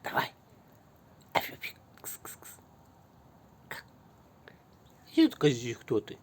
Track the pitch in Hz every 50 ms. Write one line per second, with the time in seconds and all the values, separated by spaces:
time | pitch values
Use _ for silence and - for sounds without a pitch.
0 | - - - - - - - - - - - - - - - - - - - -
1 | - - - - - - - - - - - - - - - - - - - -
2 | - - - - - - - - - - - - - - - - - - - -
3 | - - - - - - - - - - - - - - - - - - - -
4 | - - - - - - - - - - - - - - - - - - - -
5 | - - - - 320 - - - - 147 131 117 117 120 117 - - - 123 107
6 | - - - -